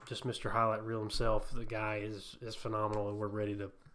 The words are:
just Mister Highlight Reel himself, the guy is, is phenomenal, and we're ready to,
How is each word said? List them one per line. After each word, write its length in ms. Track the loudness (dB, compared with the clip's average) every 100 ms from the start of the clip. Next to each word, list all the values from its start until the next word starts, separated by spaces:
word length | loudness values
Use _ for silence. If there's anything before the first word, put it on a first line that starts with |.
| -8
just 180 | -6 -4
Mister 240 | -4 0
Highlight 340 | 4 4 4
Reel 160 | 0 -2
himself, 520 | -2 2 4 4 4
the 140 | 0 0
guy 360 | 0 0 -2
is, 340 | -4 -6 -10 -10
is 140 | -10 -6
phenomenal, 540 | -2 0 2 2 0
and 80 | -2
we're 80 | -2
ready 280 | 0 -2 -2
to, 140 | -6 -10 -20